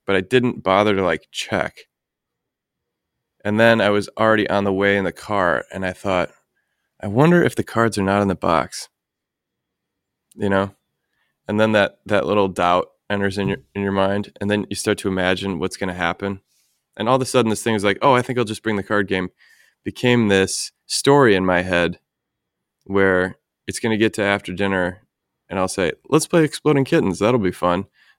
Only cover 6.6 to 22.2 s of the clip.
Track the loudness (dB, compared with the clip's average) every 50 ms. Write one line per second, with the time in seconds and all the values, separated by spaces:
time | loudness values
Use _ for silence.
6.6 | _ _ _ _ _ _ _ _ -8 -2 0 2 4 4 4 4 2 2 0 -4
7.6 | -6 -2 0 0 0 0 0 0 0 0 2 2 2 0 -2 -2 0 0 0 0
8.6 | 0 -4 -8 -16 -16 -18 _ _ _ _ _ _ _ _ _ _ _ _ _ _
9.6 | _ _ _ _ _ _ _ _ _ _ _ _ _ _ _ -4 -2 0 2 0
10.6 | 0 -2 -6 _ _ _ _ _ _ _ _ _ _ _ _ _ _ -2 0 2
11.6 | 2 4 4 4 2 2 -2 _ -6 -2 -2 0 0 2 2 2 0 0 0 0
12.6 | 2 2 2 2 0 -4 _ _ _ -6 -4 -2 -2 -2 -2 -2 -4 -4 -4 -6
13.6 | -8 _ -6 -4 -4 -2 0 0 0 0 -2 -4 -6 -8 -10 -6 -4 -2 -2 -2
14.6 | -2 -4 -8 -4 -2 -2 -2 -2 -2 -4 -2 0 0 0 -2 -2 -4 -6 -6 -4
15.6 | -6 -8 -6 -8 -8 -8 -6 -4 -4 -4 -4 -4 -8 -10 -10 -10 _ _ _ _
16.6 | _ _ _ _ _ _ _ -4 0 0 0 0 0 0 0 0 2 0 -2 -2
17.6 | -2 -2 -2 0 0 -2 0 2 2 2 2 2 0 -2 -2 -4 -4 -4 -6 -6
18.6 | -6 -4 -4 -4 -4 -2 -2 -2 0 0 -2 -4 -4 -6 -8 _ _ _ _ _
19.6 | _ _ _ _ -12 -12 -6 -2 0 2 4 4 4 4 4 4 2 2 -2 -6
20.6 | -10 -10 -14 _ _ -8 -6 -2 2 4 4 6 6 6 4 4 2 2 0 0
21.6 | 0 0 0 0 0 0 -2 -8 _ _ _ _